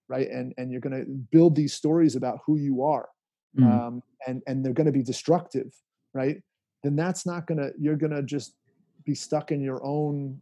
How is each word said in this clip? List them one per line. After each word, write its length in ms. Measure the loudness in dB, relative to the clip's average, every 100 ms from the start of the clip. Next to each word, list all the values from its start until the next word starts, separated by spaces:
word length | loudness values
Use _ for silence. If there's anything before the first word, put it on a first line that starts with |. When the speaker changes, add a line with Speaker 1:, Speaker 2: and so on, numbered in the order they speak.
| -8
Speaker 1:
right, 220 | -4 -4
and, 240 | -4 -8 -8
and 140 | -8
you're 80 | -6
gonna 220 | -6 -6 -8 -10 4
build 240 | 8 8 6
these 180 | 2
stories 420 | 0 2 4 4 2
about 240 | -4 -4 0
who 100 | 0
you 280 | 2 0
are, 260 | 2 0 -4 _ _ _ _ 4
Speaker 2:
Mm. 60 | 6
Speaker 1:
um, 340 | 6 0 -10 -14 -14 -8
and, 140 | -8 -6
and 160 | -4 -2
they're 60 |
gonna 220 | 2 2
be 100 | 2
destructive, 680 | -2 -4 0 0 0 -8 -8 _ _ _ _
right, 280 | -4 -4 -4 _ _ _ _
then 120 | -2 0
that's 300 | -2 -4 -6
not 220 | -8 -4
gonna, 240 | -4 -4 -4
you're 200 | -2 0
gonna 260 | -2 -4
just 300 | -4 -6 -8 _ _ _ _ _
be 100 | -6
stuck 380 | -6 -4 -4 -2
in 80 | -4
your 240 | -4 -6
own 560 | -4 -2 -2 -4 -6 -10